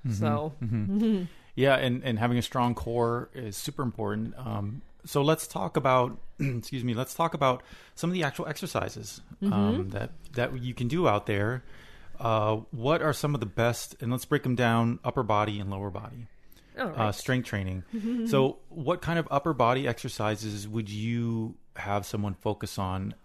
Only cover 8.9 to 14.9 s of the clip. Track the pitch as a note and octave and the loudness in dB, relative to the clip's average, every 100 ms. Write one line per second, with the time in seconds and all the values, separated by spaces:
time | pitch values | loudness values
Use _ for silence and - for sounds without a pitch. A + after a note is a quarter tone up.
8.9 | - G#2+ - - - G2+ G2+ G2+ C4 G2 | -6 -12 -14 -18 -2 0 4 4 2 -2
9.9 | G2+ A#2 - - - B2 C3 B2 A#2 A#2+ | -4 -6 -8 -8 -2 -2 -2 -6 -2 0
10.9 | E3 C3 G#2 - G2+ G#2 B2+ - - - | 4 4 4 2 2 2 -2 -8 -18 -18
11.9 | - - - A#2 A2 G#2+ A2 - B2+ B2 | -18 -12 -4 2 2 2 0 -4 -2 2
12.9 | D#3+ D#3 C3+ D3 C#3+ G#2+ - A#2 A#2 - | 2 2 0 0 0 -2 2 2 0 -8
13.9 | - A#2 B2 - D3 C#3 B2 A#2+ A#2 A#2 | -6 -2 -2 0 0 2 2 4 6 4